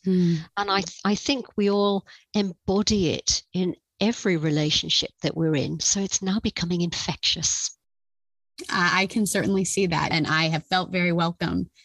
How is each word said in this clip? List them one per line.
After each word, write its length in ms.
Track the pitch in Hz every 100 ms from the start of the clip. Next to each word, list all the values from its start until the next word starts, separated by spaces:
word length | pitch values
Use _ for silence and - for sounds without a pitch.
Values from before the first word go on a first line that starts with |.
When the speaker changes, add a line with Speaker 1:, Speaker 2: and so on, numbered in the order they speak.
| 190
Speaker 1:
Mm. 340 | 185 175 165 165 -
Speaker 2:
And 120 | 202
I, 140 | 196 196 - 196
I 100 | 208
think 300 | - 269 - -
we 140 | 202
all 360 | 202 202 196 - - _
embody 800 | 214 196 - - 196 214 214 160
it 320 | - - - -
in 240 | 180 185 - _ -
every 340 | 208 233 208 165
relationship 760 | 156 151 151 - 156 - - _
that 160 | 156 165
we're 180 | 160 147
in. 240 | 139 160
So 220 | - 202
it's 200 | 196 -
now 200 | 190 202
becoming 400 | 214 - 170 175
infectious. 960 | 170 - - - - 165 - - - - _ _ _ _ _ _ _ - -
Speaker 1:
I, 340 | 214 175 185
I 20 | 190
can 200 | 233 202
certainly 380 | 202 - 196
see 240 | 180 - 185
that. 240 | 151 151
And 160 | 160 147
I 220 | 156 160
have 180 | 160 -
felt 240 | 185 185
very 220 | 185 175
welcome 560 | 170 165 170 165 180 180 _